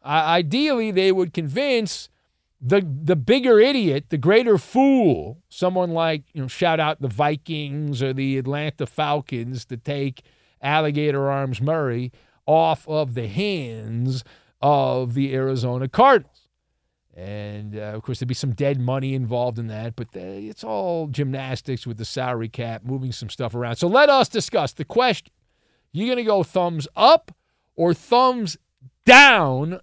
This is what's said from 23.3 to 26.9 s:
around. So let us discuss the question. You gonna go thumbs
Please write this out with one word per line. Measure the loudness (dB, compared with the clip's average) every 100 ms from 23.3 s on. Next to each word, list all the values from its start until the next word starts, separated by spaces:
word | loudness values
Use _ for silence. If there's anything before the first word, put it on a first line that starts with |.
| -8 -6
around. | -4 -6
So | -2 2
let | 4 6
us | 4 2
discuss | -2 -2 -2 -2
the | -6
question. | -4 0 2 0 _ _ _ _ _ _ _
You | -6 -2
gonna | 0
go | 2 0
thumbs | 0 0 0 -2 -8